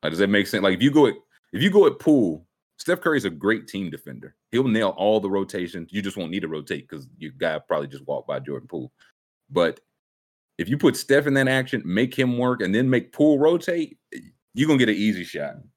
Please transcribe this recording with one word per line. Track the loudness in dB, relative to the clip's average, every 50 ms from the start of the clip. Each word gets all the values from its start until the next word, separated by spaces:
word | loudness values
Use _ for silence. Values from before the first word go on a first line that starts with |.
| -4
Like, | -4 0
does | 0
that | 2 2
make | 4 2 0
sense? | 0 -2 0 2
Like, | 2 2
if | 2 0
you | 2 6
go | 6 4 4
at, | 4 -2 _ _ _ _ _ _ -6
if | -2 -2
you | 2
go | 4 6 4
at | 4 2 0
Poole, | 0 2 4 4 4 0 -2 -6 -10 _ _ _ _ _ _ _
Steph | -4 -4 -4 -2
Curry's | 0 0 0 0 -2
a | -4
great | -6 -2 0 0 0 0 -2 -10
team | -10 -8 -8 -8
defender. | -10 -12 _ -16 -18 -16 -18 -20 _ _ _ _
He'll | -2 0 0 2
nail | 2 2 2 0 -2
all | 0 0 2 2 2
the | 0 0
rotations. | -2 -2 -4 -4 -6 -8 -8 -8 -10 -12 -14 -8 -8
You | -8 -6
just | -6 -8
won't | -8 -8 -6 -6
need | -6
to | -6 -6
rotate | -8 -10 -8 -8 -10 -10 -10 _
'cause | -16 -16 -16 -18 _ _
your | -16 -16 -10
guy | -6 -4 -4 -4 -4
probably | -4 _ -4 -4 -4 -6
just | -12 -16 -8
walked | -8 -8 -8 -6 -8
by | -8 -8
Jordan | -8 -8 -10 -10 -10 -10
Poole. | -12 -12 -12 -12 _ _ _ _ _ _ _ _ _ _ _ _
But | 0 0 0 0 0 -4 _ _ _ _ _ _ _ _ _ _ _ _ _ _ _ -8
if | -4 -4
you | -2
put | 2 2 2 2
Steph | 2 0 2 2 2 2
in | 2 0
that | 2 2 2
action, | 0 0 -2 -2 -6 -6 -4
make | -2 0 0 0 0 0
him | -2 -2 0 0 0
work, | 0 0 0 0
and | -2 0 0
then | 0 2 2
make | 2 0 0 -4 -2
Poole | 2 4 4 4 6
rotate, | 4 4 2 2 -2 -2 -4 -4 -4 -6 -8 _ _ _ -18 -18 -18 -20 _ _ _ _ _
you're | -2 2
gonna | 4 4 4
get | 4 4
an | 2
easy | 2 2 0 0 0 -6
shot. | -10 -8 -8 -8 -8 -10 -12 -20 _ _